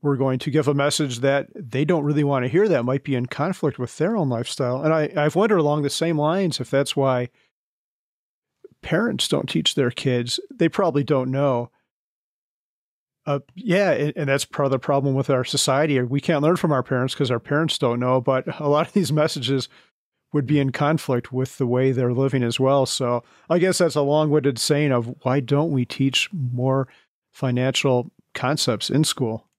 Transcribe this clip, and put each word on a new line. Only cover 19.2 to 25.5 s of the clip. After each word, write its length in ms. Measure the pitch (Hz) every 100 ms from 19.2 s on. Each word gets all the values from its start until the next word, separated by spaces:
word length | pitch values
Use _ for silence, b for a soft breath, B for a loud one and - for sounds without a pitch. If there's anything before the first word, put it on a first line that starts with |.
| 156 156 123 139 117 b b _ _ _ _
would 140 | 151 131
be 140 | 151
in 100 | 135
conflict 640 | - 147 160 - 123 -
with 240 | 127 127 -
the 100 | 127
way 240 | 123 131
they're 220 | 127 123
living 300 | 123 135 131
as 160 | 120 120
well. 240 | 135 139
So 400 | 131 - 123 120 b b b
I 100 | 175
guess 200 | 185 180
that's 180 | 170 147
a 60 |
long-winded 560 | 143 151 156 151 139 123
saying 340 | - 147 147
of 220 | 123 117 -
why 180 | 131 135
don't 320 | 120